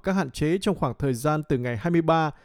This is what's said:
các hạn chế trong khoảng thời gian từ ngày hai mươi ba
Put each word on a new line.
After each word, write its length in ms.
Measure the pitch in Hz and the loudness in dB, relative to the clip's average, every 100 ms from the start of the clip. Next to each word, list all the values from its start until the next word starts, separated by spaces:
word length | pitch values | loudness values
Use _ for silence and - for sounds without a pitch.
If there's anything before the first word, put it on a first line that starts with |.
các 100 | 185 | -2
hạn 180 | 190 139 | -2 -2
chế 280 | - 151 185 | -2 0 0
trong 160 | 208 | 0
khoảng 200 | - 135 113 | 0 -2 -2
thời 160 | 139 | -2
gian 280 | 120 151 151 151 | 0 0 0 0
từ 100 | 135 | -2
ngày 180 | 123 117 | -2 -2
hai 140 | 170 | 0
mươi 120 | 170 | 2
ba 280 | 160 165 156 - | 4 2 2 -4